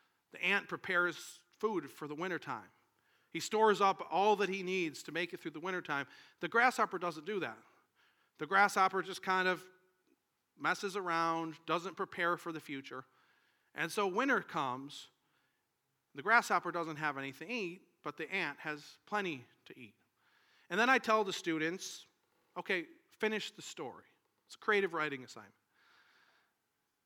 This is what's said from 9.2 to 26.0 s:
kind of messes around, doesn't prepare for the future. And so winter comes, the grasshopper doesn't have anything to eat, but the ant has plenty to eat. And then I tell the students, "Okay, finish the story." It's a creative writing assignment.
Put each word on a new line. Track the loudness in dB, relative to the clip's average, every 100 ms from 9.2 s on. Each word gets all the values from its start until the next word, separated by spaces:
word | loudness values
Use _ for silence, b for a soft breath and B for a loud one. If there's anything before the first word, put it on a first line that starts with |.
kind | 0 2 4
of | 2 -4 _ _ _ _ _ _ _ _ -4
messes | -2 0 -2 -4
around, | -2 0 2 0 -4 -8 -4
doesn't | -2 -2 -6
prepare | -6 -2 0 0
for | -4
the | -10
future. | -10 -10 -10 -14 -16 b b b b b b
And | -4 -2
so | 0 0
winter | 2 2 2
comes, | 0 -2 -2 -4 -8 -14 -18 _ _ _ _ _ _ _ _ _ _ -6
the |
grasshopper | 2 4 4 0 0
doesn't | -4 -4 -4
have | -4 -4
anything | -6 -10 -8
to |
eat, | -6 -6 -10 _ _
but | -10 -8
the | -6
ant | -2 -2 -4
has | -6 -8 -10 -20 _
plenty | -4 -2 -6 -12 _ -20
to | -20
eat. | -20 _ _ b b b b b b
And | 2
then | 4
I | 4
tell | 4 4
the | 2
students, | -2 -2 0 0 -4 -8 -14 -18 _ _ _ _ -8
"Okay, | -4 -4 -4 -14 _ -4
finish | -2 -2 -4
the | -12
story." | -14 -12 -12 -12 -20 _ _ _ _
It's | -6
a |
creative | 2 2 2
writing | 0 -2 -4
assignment. | -10 -16 -20 _ _ b b b